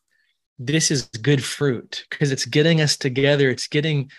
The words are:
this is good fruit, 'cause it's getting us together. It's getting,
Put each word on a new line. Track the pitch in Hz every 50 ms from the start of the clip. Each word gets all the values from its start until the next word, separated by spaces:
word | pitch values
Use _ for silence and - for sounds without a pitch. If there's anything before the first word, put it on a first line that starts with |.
| _ _ _ _ _ _ _ _ _ _ _ -
this | 123 117 147 160 160 - 165
is | 135 113
good | - - 110 107 139 147 135 120
fruit, | - - - 147 143 123 107 - - - - - -
'cause | - - 156 143
it's | 135 123 -
getting | 120 117 147 151 165 170 160
us | 151 143 -
together. | - - 139 123 131 139 139 147 143 139 131
It's | 120 117 -
getting, | - - 147 147 160 151 143 139 147 -